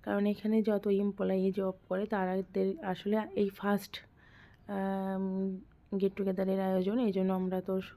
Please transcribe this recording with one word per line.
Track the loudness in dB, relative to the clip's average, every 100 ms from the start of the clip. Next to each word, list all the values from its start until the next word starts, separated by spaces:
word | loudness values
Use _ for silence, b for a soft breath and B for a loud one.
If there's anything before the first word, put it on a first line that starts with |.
কারণ | 0 2 2
এখানে | 0 2 2
যত | 4 2 2
এমপ্লয়ি | 2 2 0 0 2 2
জব | 2 -2 -4 -4
করে, | -4 0
তাদের | 0 0 0 -2 0 0 -2
আসলে | -4 -4 0 0 0
এই | 0 -2
ফার্স্ট, | 0 0 0 -2 -16 -18 B B B B B -8
আম, | -4 -2 -2 -2 -2 -2 -2 -4 -6 -14 -20 -6 0
গেট | 0
টুগেদারের | 0 -2 0 0 2
আয়োজন, | 2 2 2 2
এই | 2
জন্য | 2 2
আমরা | 2 0 -2
তো | -2 -4 -4